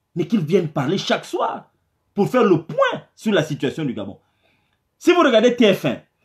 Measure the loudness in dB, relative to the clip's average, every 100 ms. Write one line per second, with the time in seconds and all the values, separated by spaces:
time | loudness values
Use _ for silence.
0 | _ -8 -2 -2 2 0 0 -4 -4 -4
1 | -2 -4 -4 -6 -6 -8 -14 _ _ _
2 | _ -2 0 2 4 2 0 -2 -2 -2
3 | -12 _ -2 -2 -2 -4 -4 -4 -6 -8
4 | -10 -14 _ _ _ _ _ _ _ _
5 | 2 4 4 4 4 4 2 2 -2 -6
6 | _ _